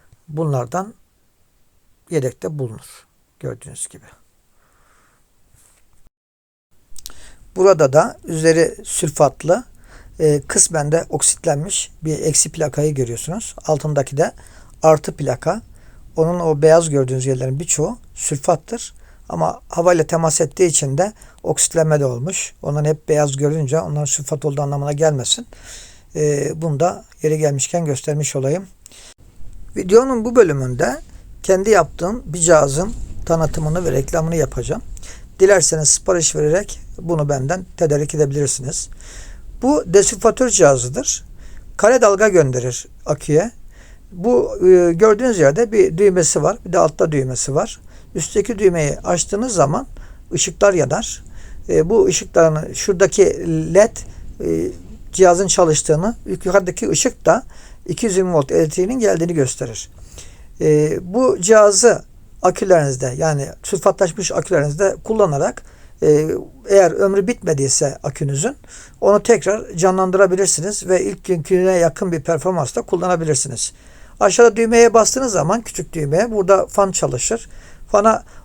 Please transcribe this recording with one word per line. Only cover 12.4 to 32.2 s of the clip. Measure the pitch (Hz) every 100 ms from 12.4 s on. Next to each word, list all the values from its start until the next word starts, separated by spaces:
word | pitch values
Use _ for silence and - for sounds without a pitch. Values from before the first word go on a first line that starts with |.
| 156
plakayı | 160 147 - 151
görüyorsunuz. | 139 120 117 - 196 - - -
Altındaki | 151 156 143 135 139
de | 180 - - - - -
artı | 160 156 - -
plaka. | 139 127 156 214 - - - - - -
Onun | 160 175
o | 165 147
beyaz | 156 165 165
gördüğünüz | 139 127 131 131
yerlerin | 127 131 135
birçoğu | 165 - 165 240 -
sülfattır. | - - 147 - 165 - 233 - - - - -
Ama | - 160 - -
havayla | - 175 175 156
temas | 165 165 -
ettiği | 156 - 180
için | 147 139 139
de | 202 - - -
oksitlenme | - 156 - 170 156 151
de | 135
olmuş. | 120 147 190 - -
Onların | - 147 151
hep | 151 -
beyaz | 151 147 135
görünce | 143 160 139 156
onların | 175 147 147
sülfat | - 139 151 151
olduğu | 143
anlamına | 143 143 143
gelmesin. | 147 160 139 120 - 240 - - - - - - 165
E, | 151 143 143 165
bunu | 165 139
da | 175 208 - _
yeri | 156 156
gelmişken | 151 143 - 175 160
göstermiş | 131 - 147 143 143
olayım. | 135 170 190 _ - - - - - - - - - -
Videonun | 185 220 262 240 220
bu | 240
bölümünde | 185 139 127 123 180 294 - - - -
kendi | - 190 202
yaptığım | 202 151 - 170 240